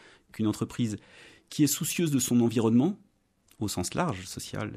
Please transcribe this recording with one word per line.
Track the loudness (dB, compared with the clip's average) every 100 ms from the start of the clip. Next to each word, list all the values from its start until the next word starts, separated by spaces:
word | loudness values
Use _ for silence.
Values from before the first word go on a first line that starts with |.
| -20 -20 _
qu'une | -4 -2
entreprise | 0 -4 -2 -4 -4 -12 -20 -20 -20 -6
qui | 0
est | 2
soucieuse | 2 -2 0 0
de | 2
son | 2 4
environnement, | 4 4 4 4 4 0 _ _ _ _ _ -8
au | -6
sens | -4 -4
large, | -2 -2 -4
social, | -8 -12 -10 -8 -8